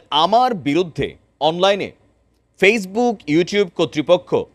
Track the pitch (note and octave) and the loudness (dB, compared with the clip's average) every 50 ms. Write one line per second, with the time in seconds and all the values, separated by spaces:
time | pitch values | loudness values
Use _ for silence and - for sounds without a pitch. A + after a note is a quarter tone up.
0 | - _ C#3 D3 E3 F3+ G#3+ A#3+ B3+ B3+ B3 F3+ A#2 C#3+ C#3+ E3 F#3+ E3 - - | -2 _ -2 0 2 2 4 2 2 2 -2 -4 -4 -2 -2 -2 -2 -4 -6 -8
1 | B2 E2+ C2 - _ _ _ _ C3+ D#3 E3 F3 F#3 G3 G#3 G3 D3 F2+ - _ | -8 -8 -8 -14 _ _ _ _ -2 -2 0 0 0 0 0 0 -4 -8 -12 _
2 | _ _ _ _ _ _ _ _ _ _ _ - F#3+ G3 A3+ A#3 F#3+ F#3 G3 A3+ | _ _ _ _ _ _ _ _ _ _ _ 2 2 2 2 2 -2 -4 -4 -2
3 | B3 A#3+ G#3+ F#3 _ - D3 E3 F3 E3 G3+ G#3 G3+ F3 - - E3+ - - D3+ | 0 0 -2 -4 _ 0 0 0 0 0 0 -2 -2 -2 -2 -4 -4 -2 -2 -4
4 | D3+ - F3 F3 - - D#3+ A#2 F2 - | 0 2 0 0 2 -2 -2 -2 -2 -4